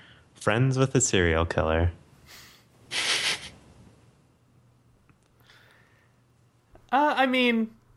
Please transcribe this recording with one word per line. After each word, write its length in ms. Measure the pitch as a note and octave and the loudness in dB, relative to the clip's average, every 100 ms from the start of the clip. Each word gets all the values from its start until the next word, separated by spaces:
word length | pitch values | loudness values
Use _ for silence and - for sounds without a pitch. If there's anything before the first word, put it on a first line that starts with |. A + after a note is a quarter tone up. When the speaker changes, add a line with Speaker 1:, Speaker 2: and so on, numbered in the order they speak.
| - - _ | -20 -20 _
Speaker 1:
friends 440 | - G#2+ A2 C3 C3 | -6 -2 0 0 0
with 160 | C3 C3 | 0 0
a 40 | |
serial 440 | - G2+ E2+ D#2+ E2 | 0 2 2 2 0
killer. 460 | - D#2+ D#2+ F2 - - _ - - - - _ _ - - - - - - - - - - - _ _ _ _ _ _ _ _ _ _ _ _ _ _ _ _ - _ _ _ _ _ _ _ _ _ _ _ - - | -2 0 2 0 -2 -20 _ -20 -20 -20 -20 _ _ -10 -6 -4 -2 -4 -6 -10 -20 -20 -20 -20 _ _ _ _ _ _ _ _ _ _ _ _ _ _ _ _ -20 _ _ _ _ _ _ _ _ _ _ _ -20 -2
Speaker 2:
Uh, 220 | B3+ D4+ D4 | 0 2 2
I 100 | C4 | 0
mean, 440 | B3+ B3 A3+ A3 - _ | 2 2 0 -4 -8 _